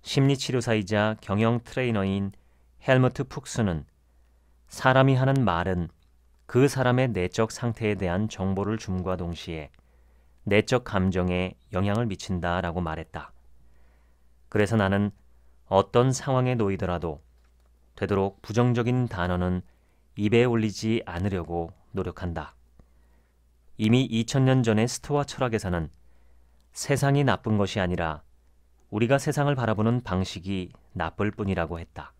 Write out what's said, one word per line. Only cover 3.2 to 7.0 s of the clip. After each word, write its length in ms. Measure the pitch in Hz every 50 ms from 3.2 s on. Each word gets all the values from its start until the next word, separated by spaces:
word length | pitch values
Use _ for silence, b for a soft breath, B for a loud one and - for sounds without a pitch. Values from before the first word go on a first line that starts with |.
| 135
푹스는 600 | - - 151 - - - - 113 101 87 78 71 _ _ _ _ _ _ _ _ _ _ _ _ _ _ _ _ _
사람이 480 | - - - 135 131 131 135 135 135
하는 300 | 127 131 135 135 139 127
말은 440 | 101 87 85 87 95 92 90 85 80 - _ _ _ _ _ _ _ _ _ _
그 220 | _ - 123 135 143
사람의 420 | - 131 131 123 123 127